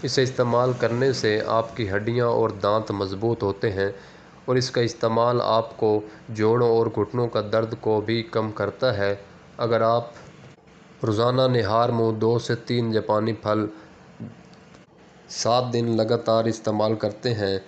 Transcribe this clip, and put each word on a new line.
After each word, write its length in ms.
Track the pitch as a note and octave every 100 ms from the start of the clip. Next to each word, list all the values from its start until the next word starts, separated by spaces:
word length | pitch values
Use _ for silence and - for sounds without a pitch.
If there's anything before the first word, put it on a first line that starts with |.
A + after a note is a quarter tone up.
| C#3
इसे 180 | C#3
इस्तेमाल 500 | B2+ B2+ A#2+ A#2+ B2+
करने 380 | B2 A2+ A#2 C3+
से 260 | B2+ A2 G#2+ A2
आपकी 360 | A2+ A2+ - G#2
हड्डियां 400 | G2 A2 A#2+ A#2+
और 220 | A#2 A2
दांत 380 | G#2 G2+ G#2+ A2
मजबूत 500 | G2+ G2 F#2+ A2+ A2+
होते 260 | G2+ G2 A#2+
हैं 240 | F#2+ G2 - - - - - -
और 80 | B2+
इसका 240 | B2+ B2+
इस्तेमाल 600 | A#2 - A#2 A2+ A#2+ A#2+
आपको 500 | G#2 A2 A2+ - A2 G#2+ G#2 - -
जोड़ों 380 | G#2+ G#2+ A#2+ A#2+
और 200 | A2+ A2+
घुटनों 380 | A2 G2+ A#2+ A#2+
का 140 | A2+
दर्द 320 | G#2 A2 A2+ A#2
को 240 | A2+ G#2+
भी 200 | G#2 A#2
कम 260 | A2+ A2+ A2
करता 400 | G#2 G#2 - C3
है। 280 | G#2 G2+ G2+ - - - -
अगर 240 | A#2+ A2+
आप 300 | A2+ A#2 - - - - - - - - - -
रोज़ाना 440 | A2 G#2+ A#2+ B2+ C3
निहार 440 | B2 G2+ A2 A#2+
मुंह 200 | A#2 A2+ A2
दो 200 | A2 A#2
से 160 | - A#2+
तीन 280 | - A#2+ A2+
जापानी 420 | A2 G#2 G#2+ A2 G#2+
फल 320 | G#2+ G#2+ G#2 - - - - - A2 - - - - - - - - - -
सात 400 | - A2+ B2 B2
दिन 240 | A#2 A#2 A2
लगातार 520 | A2 A#2 - A2+ A2+
इस्तेमाल 480 | A2 - G#2+ G#2+ A2
करते 320 | G#2+ - B2+
हैं 320 | A2 G2 G2